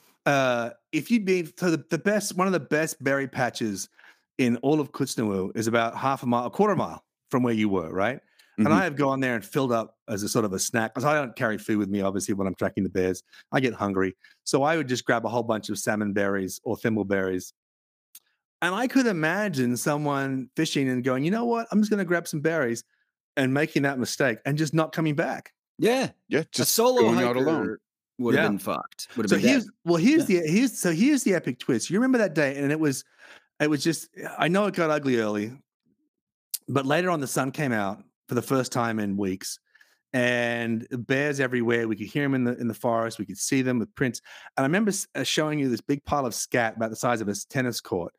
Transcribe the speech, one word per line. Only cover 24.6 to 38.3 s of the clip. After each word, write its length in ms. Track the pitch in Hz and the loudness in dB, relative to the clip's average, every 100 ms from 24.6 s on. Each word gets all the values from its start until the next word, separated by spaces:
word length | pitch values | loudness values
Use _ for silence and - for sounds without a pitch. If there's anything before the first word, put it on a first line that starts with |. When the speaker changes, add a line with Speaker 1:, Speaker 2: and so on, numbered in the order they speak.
| 156 | 0
Speaker 1:
not 180 | 160 156 | 0 0
coming 220 | 175 160 147 | -2 -2 0
back. 360 | 147 160 - _ _ - | -4 -6 -12 _ _ -2
Speaker 3:
Yeah. 320 | 190 262 185 - - | 0 2 -2 -6 -4
Speaker 2:
Yeah, 120 | 139 160 - | -2 -2 -2
Speaker 3:
A 20 | |
Speaker 2:
just 40 | |
Speaker 3:
solo 320 | - - 240 254 | 0 2 4 6
Speaker 2:
going 260 | 220 117 | 4 4
out 140 | 120 123 | 2 2
alone. 80 | |
Speaker 3:
hiker 360 | 139 156 101 107 _ _ _ - | 2 0 -2 -6 _ _ _ -4
would 160 | 120 | 2
have 20 | 135 | 4
Speaker 1:
Yeah. 40 | |
Speaker 3:
been 180 | 156 98 | 2 0
fucked. 500 | 107 78 - - - - | -4 -6 -6 -14 -10 -4
Would 80 | |
have 20 | 107 | 2
Speaker 1:
So 40 | |
Speaker 3:
been 100 | 202 | 4
dead. 20 | 233 | 4
Speaker 1:
here's, 200 | 277 - - | 4 0 -4
well, 120 | 165 170 | 0 4
here's 200 | 208 320 | 6 6
Speaker 3:
Yeah. 80 | - | 4
Speaker 1:
the, 140 | 175 | 2
here's, 380 | 156 190 262 - | 2 2 2 0
so 140 | 180 | 0
here's 300 | 160 254 285 | 2 4 4
the 100 | - | 2
epic 240 | 175 143 123 | 2 0 -4
twist. 300 | - 117 - | 0 0 2
You 80 | 185 | 2
remember 200 | 262 233 | 4 4
that 160 | 196 | 2
day, 220 | 151 139 139 | 2 0 0
and 160 | 139 | 0
it 80 | 156 | 2
was, 240 | 156 135 - _ - - _ - | 0 0 -6 _ -20 -20 _ -2
it 80 | 151 | 0
was 120 | 147 | 2
just, 240 | 165 156 - - - - | 0 -2 -6 -14 -10 -2
I 100 | 151 | 2
know 180 | 190 208 | 2 2
it 80 | |
got 160 | 165 160 | 0 0
ugly 280 | 151 139 120 | 0 2 2
early, 340 | 107 104 107 135 _ _ _ _ _ _ _ _ _ - - | 2 0 -4 -8 _ _ _ _ _ _ _ _ _ -10 -4
but 180 | 131 135 | -2 0
later 240 | 151 185 | 2 2
on 100 | 165 | 0
the 60 | 127 | -2
sun 240 | - 135 | -2 -2
came 200 | 135 143 | -2 -2
out 300 | 113 98 104 - _ | 0 -2 -6 -14 _
for 60 | - | -6